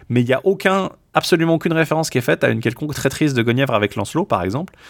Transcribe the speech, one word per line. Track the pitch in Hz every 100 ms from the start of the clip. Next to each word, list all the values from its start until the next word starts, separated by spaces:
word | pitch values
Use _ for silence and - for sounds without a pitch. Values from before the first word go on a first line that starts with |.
| -
mais | 120
il | 120
y |
a | 127
aucun, | - 196 196 190 190 - _
absolument | - - 170 165
aucune | 165 180
référence | 160 156 156 160
qui | -
est |
faite | 123 160
à | 131
une | 113
quelconque | 117 117 151
traîtrise | 139 139 - 151
de | 131
Guenièvre | 120 120 135
avec | 110 104 -
Lancelot, | 101 151 202
par | 104
exemple. | 90 120 180 - -